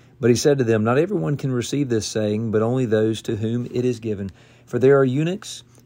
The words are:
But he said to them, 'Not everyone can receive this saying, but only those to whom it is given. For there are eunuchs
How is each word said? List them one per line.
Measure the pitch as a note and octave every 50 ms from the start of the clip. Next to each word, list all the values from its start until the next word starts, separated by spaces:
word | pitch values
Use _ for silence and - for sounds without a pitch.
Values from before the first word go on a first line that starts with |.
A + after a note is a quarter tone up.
| - - - -
But | - A#2+
he | A#2+
said | A2+ - D3+ C#3+ C3+
to | B2
them, | A2 A2+ G#2+ G#2+
'Not | A2+ B2 C#3
everyone | E3+ G3 G#3+ E3 D#3+ D#3 C#3+
can | - - C3+
receive | B2+ A#2+ A2+ - C#3 C#3+ C#3+ B2
this | A#2 G#2+ G2+
saying, | - - A2 G#2+ G#2 G#2 G#2+ A#2 A2+
but | G#2 G#2+
only | A2 A#2 B2+ C3 B2+
those | G#2+ A2 G#2+ A2 A2 A2 G#2
to | - - A2
whom | G#2 A2+ A2 A#2 B2 A#2+ -
it | - B2 B2
is | B2+ A#2+ A2
given. | A2+ A2 G#2 F#2+ G2+ F#2+ - - - - - _ _
For | - - A#2+
there | B2 C3+ C#3 C#3
are | C#3
eunuchs | B2+ B2+ D3+ D#3 E3+ F#3+ G#3+ - - - - - _ _ - _